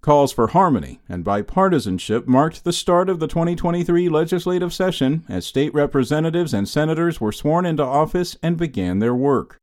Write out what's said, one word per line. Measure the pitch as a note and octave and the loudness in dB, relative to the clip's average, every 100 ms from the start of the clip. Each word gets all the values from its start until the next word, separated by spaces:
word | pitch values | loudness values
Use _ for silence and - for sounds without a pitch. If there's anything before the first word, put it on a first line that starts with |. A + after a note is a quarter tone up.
Calls | - D3 C#3 | 4 4 4
for | - A2+ | 2 2
harmony | F3 F#3+ A#2+ C#2 - - | 4 4 2 -2 -16 -10
and | F2+ | -6
bipartisanship | E2+ G2+ - - F#3+ D#3+ G#2 F#2 - A2 B2 | -2 -2 -2 0 2 2 0 -6 -2 -4 2
marked | B2+ D#3 - | 2 2 -2
the | F3 | -4
start | E3+ - F3 F#3 | -4 2 2 2
of | F3+ | -2
the | D#3 | -2
twenty | E3+ E3+ F3 | -2 -2 -2
twenty-three | F3+ E3+ F3 F3 F3 | -2 -2 0 2 2
legislative | D#3 E3 F3+ F3 F3+ F3 | 0 0 -2 -2 -2 -2
session | - F#3 - C3+ D#3+ - | -2 -2 0 0 -2 -4
as | F#2+ | -8
state | - C3 D3 | -4 -2 0
representatives | D3 D3 C#3 B2 D3+ E3 E3+ E3 | 0 0 0 0 0 0 -2 -2
and | A2 G2+ | -2 -2
senators | D3 D#3 D#3+ E3+ D#3+ | 0 0 0 -2 -2
were | G#2+ | -6
sworn | - D3 E3 F3+ | -2 -2 0 0
into | D#3 | -2
office | C3+ C#3 D#3 F3+ F3 - | 0 0 0 0 -4 -4
and | D#3+ E3+ | -4 -2
began | E3 B2 F2+ F#2 | -4 -4 -2 0
their | A2+ B2 | 0 2
work. | C#3 B2+ - - | 2 0 -2 -16